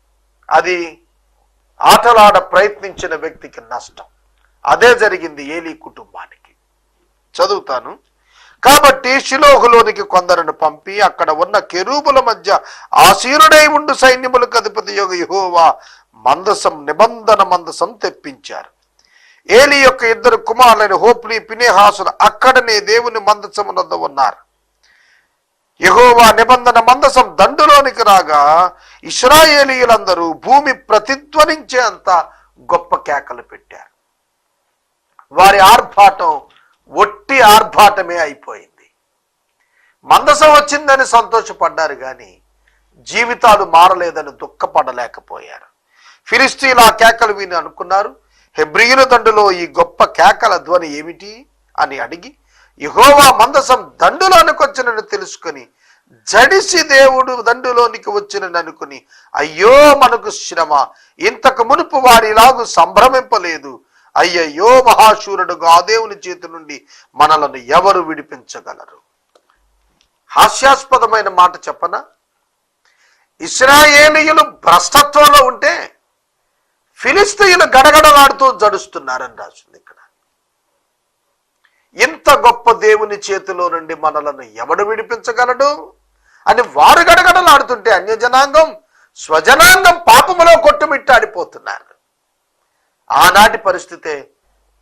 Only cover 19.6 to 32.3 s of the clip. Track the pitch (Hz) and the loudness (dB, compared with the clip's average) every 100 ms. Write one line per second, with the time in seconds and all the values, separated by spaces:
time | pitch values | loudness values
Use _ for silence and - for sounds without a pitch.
19.6 | 285 277 262 - 233 226 247 226 - 226 | 4 2 2 0 -4 -2 -2 -2 -2 2
20.6 | 247 220 208 175 214 233 214 220 - 220 | 4 4 0 0 0 0 -4 -10 -10 -4
21.6 | 240 185 202 202 185 - 185 - 254 254 | 0 2 2 0 -6 -2 -2 0 0 0
22.6 | 233 214 196 233 240 220 202 208 202 208 | 0 -4 -2 -2 -2 -4 -2 -4 -6 -10
23.6 | 202 185 170 175 160 139 127 - _ _ | -8 -6 -8 -8 -8 -4 -4 -6 _ _
24.6 | _ _ _ _ _ _ _ _ _ _ | _ _ _ _ _ _ _ _ _ _
25.6 | _ - 175 - 247 233 226 214 233 247 | _ -4 0 4 4 4 4 2 0 0
26.6 | 240 233 233 269 285 262 214 160 214 302 | 0 2 2 2 2 0 0 0 0 2
27.6 | 302 285 277 247 214 190 156 147 143 165 | 4 4 2 -2 0 2 2 0 2 2
28.6 | 180 - _ _ 165 - 247 311 320 294 | 0 -6 _ _ -14 -2 2 4 4 2
29.6 | 269 254 240 220 190 170 165 160 220 277 | 0 0 0 0 -2 -4 -6 -6 0 0
30.6 | 285 254 - 208 233 269 _ 311 311 311 | 0 -6 -2 -2 -2 -10 _ -2 -2 -4
31.6 | - 254 226 - 202 170 - | -6 -4 -4 -6 -4 -2 -4